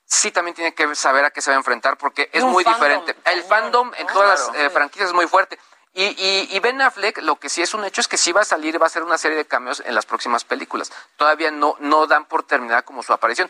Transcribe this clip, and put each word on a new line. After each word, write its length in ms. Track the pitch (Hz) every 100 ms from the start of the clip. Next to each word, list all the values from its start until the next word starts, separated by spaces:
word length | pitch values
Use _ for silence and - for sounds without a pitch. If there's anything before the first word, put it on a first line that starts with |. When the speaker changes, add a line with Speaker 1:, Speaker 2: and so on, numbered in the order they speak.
| -
Speaker 1:
sí 260 | - 208
también 240 | 185 175 165
tiene 180 | 165 -
que 200 | 151 147
saber 300 | 147 135 143
a 60 |
qué 100 | -
se 80 | 143
va 40 | 135
a 20 |
enfrentar, 400 | 127 117 135 143
porque 320 | 139 - -
es 120 | 160
Speaker 2:
Un 80 | 156
Speaker 1:
muy 120 | 180
Speaker 2:
fandom 160 | 175 170
Speaker 1:
diferente. 300 | 147 143 - - 170
El 160 | 175
Speaker 2:
cañón, 60 | 180
Speaker 1:
fandom 420 | 214 220 240 247 -
en 100 | -
Speaker 2:
¿no? 60 |
Speaker 1:
todas 160 | - 302
las, 120 | 160 120
Speaker 2:
Claro. 100 | 131
Speaker 1:
eh, 80 | 143
Speaker 2:
Sí. 40 |
Speaker 1:
franquicias 340 | 147 143 190 190
es 40 | 175
muy 120 | 165
fuerte. 320 | 185 190 165 _ _ _
Y, 100 | 185 196
y, 500 | 160 190 196 - 190
y 40 |
Ben 200 | 233 262
Affleck, 380 | 269 202 202 -
lo 140 | 156 147
que 120 | 143
sí 140 | -
es 100 | -
un 100 | 214
hecho 180 | 196 -
es 60 | -
que 100 | -
sí 140 | 175
va 100 | 185
a 40 | 214
salir, 340 | 165 156 165
va 60 | 160
a 20 |
hacer 140 | 170
una 160 | 165 160
serie 180 | 156 156
de 120 | 147
cameos 340 | 123 123 135
en 120 | - 110
las 100 | -
próximas 380 | 117 127 120
películas. 480 | - 131 - 117 - - - -
Todavía 340 | 147 151 156
no, 260 | 151 147 -
no 260 | 143 156 151
dan 200 | 151 -
por 180 | 160
terminada 400 | - 139 120 120
como 180 | - 131
su 120 | 113
aparición. 360 | 107 113 131 180